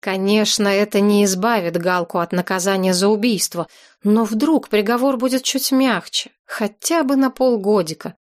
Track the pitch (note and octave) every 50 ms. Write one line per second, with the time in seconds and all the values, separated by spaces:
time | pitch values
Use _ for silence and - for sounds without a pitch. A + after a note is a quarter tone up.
0 | - G3+ F#3 F#3+ F#3+ G3 G#3 G#3+ G#3+ G#3+ - - G#3 G3+ G3 G3 G#3 G3+ - G3+
1 | G3+ G#3 G#3 G#3 G3+ G3 F#3+ F#3 F#3 A3+ A#3+ G#3+ F3 E3+ E3 F3 E3+ F#3 F3+ F3+
2 | E3+ E3+ - F3+ E3+ E3+ - F3+ F3+ - F#3+ F#3 F3 G3 G3 F#3+ F#3 F#3 F#3 F3+
3 | F#3+ G3+ G#3+ G#3+ G#3 B3 A3+ F3+ - - - F3 D#3+ - - - - - _ _
4 | _ G3+ G#3 A3 A3+ G#3+ A3+ G#3+ D4 D4+ D#4+ C#4 - - - G#3 G#3 G3+ A#3+ A#3+
5 | B3+ C#4 C4+ A#3+ A#3+ C4 B3 C4 C4 - - C4+ C4+ - C#4 C4 C4+ C4 A3+ F3
6 | - - - - - - _ _ _ _ - - A3+ G#3 G#3 _ - - E4 E4
7 | D#4 B3+ C#4 C4+ C4+ C4 B3+ - B3+ C4 A#3+ G#3+ F#3+ G3+ G#3+ G#3 F3 D#3 D#3+ -
8 | - E3 - _ _